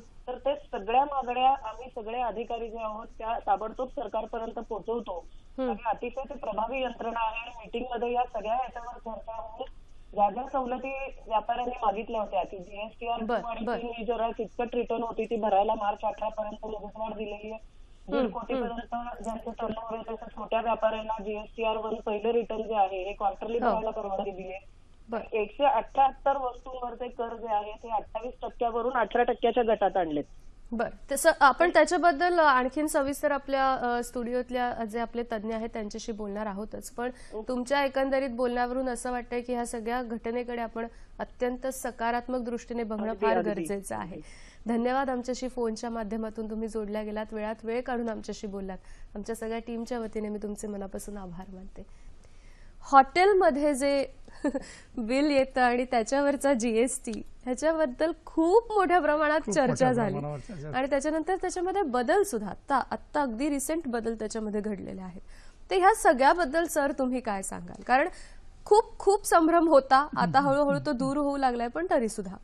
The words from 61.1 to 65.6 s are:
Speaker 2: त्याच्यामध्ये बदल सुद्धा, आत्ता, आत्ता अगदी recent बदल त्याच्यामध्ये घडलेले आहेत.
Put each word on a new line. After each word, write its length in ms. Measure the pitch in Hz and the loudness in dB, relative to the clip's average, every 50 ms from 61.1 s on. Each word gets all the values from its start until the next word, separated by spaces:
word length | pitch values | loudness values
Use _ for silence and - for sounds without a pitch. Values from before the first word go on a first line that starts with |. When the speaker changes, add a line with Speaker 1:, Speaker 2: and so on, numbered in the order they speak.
| 311 320 311 - 381 | 0 0 0 0 -2
Speaker 2:
त्याच्यामध्ये 460 | 339 - 359 - 359 349 370 349 403 403 | -2 -2 -2 -2 -2 -2 0 0 0 0
बदल 400 | 277 226 247 247 240 330 415 392 | 0 2 0 2 4 4 4 4
सुद्धा, 280 | - - 220 202 190 | 2 0 -4 -4 -6
आत्ता, 260 | 185 - - - 277 247 - - | -8 -8 -4 0 0 0 0 0
आत्ता 320 | - - - - - 294 285 | -4 -8 -6 -4 -2 0 0
अगदी 280 | 262 220 220 285 311 | 0 0 0 0 0
recent 320 | 285 277 - - 311 339 330 | 0 -2 -2 -2 -2 -2 -2
बदल 280 | 262 226 233 214 226 233 | -2 -2 -2 -2 -2 -4
त्याच्यामध्ये 460 | 226 220 208 - 226 214 214 202 214 | -4 -4 -6 -4 -4 -4 -4 -2 -2
घडलेले 400 | 196 214 208 185 196 - 196 190 | -2 -2 -4 -6 -6 -8 -10 -10
आहेत. 200 | 185 185 175 190 - - - - - - - - | -10 -12 -12 -14 -16 -18 -18 -18 -20 -20 -20 -14